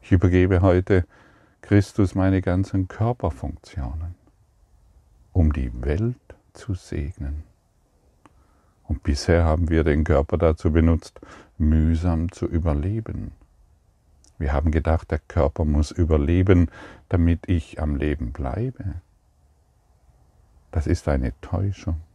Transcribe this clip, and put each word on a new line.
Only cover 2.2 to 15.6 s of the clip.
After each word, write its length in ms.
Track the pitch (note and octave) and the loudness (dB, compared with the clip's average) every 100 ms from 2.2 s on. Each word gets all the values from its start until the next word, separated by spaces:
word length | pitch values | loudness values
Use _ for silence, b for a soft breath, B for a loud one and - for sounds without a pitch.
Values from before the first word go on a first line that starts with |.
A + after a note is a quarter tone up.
| F#2 F#2+ | 0 0
ganzen 480 | F#2 F2+ F#2+ G2+ F#2 | 0 -2 -2 -4 -6
Körperfunktionen, 1300 | - A2 B2 F2+ - - - - - C2+ D2+ E2 F2 _ _ _ _ _ _ _ _ _ _ _ | -4 -4 -2 -6 -6 -12 -12 -14 -10 -10 -10 -12 -14 _ _ _ _ _ _ _ _ _ _ _
um 220 | F#2 D#2 | 0 2
die 180 | C#2+ B1+ A#1 | 0 -6 -6
Welt 360 | B1+ D#2 A#2 B2 _ - _ | -4 -2 -2 -6 _ -20 _
zu 220 | - - | -20 -10
segnen. 720 | F#2+ - E2 D2 - C#2+ D2 - _ _ _ _ _ _ _ _ b b b b b | -10 -8 -8 -8 -8 -10 -10 -12 _ _ _ _ _ _ _ _ b b b b b
Und 180 | _ C#2+ | _ -6
bisher 420 | - C#2+ - E2+ E2 | -4 -4 2 2 4
haben 240 | D#2 D#2+ | 0 0
wir 160 | D#2+ D#2 | 2 2
den 180 | D2 | 2
Körper 340 | D2+ D2 D2 D#2+ | 2 2 2 0
dazu 360 | E2+ D#2 F2 | 0 2 0
benutzt, 480 | D#2+ D#2+ D#2+ - - B B B _ | 2 4 2 -2 -20 B B B _
mühsam 760 | D2+ D#2 D#2 D#2+ F2 E2 E2+ | 2 4 4 2 0 -2 -4
zu 140 | - - | -4 -4
überleben. 840 | E2 E2 D2 E2+ A2 A2 - - - _ _ _ _ _ _ _ _ _ _ | -2 -2 -2 -2 -6 -8 -10 -12 -16 _ _ _ _ _ _ _ _ _ _
Wir 140 | D2+ | -2
haben 200 | C#2+ D#2+ | 0 2
gedacht, 380 | D#2 D2+ E2 - | 0 2 -2 -2
der 100 | E2 | -8
Körper 440 | _ - C#2+ - | _ 0 0 0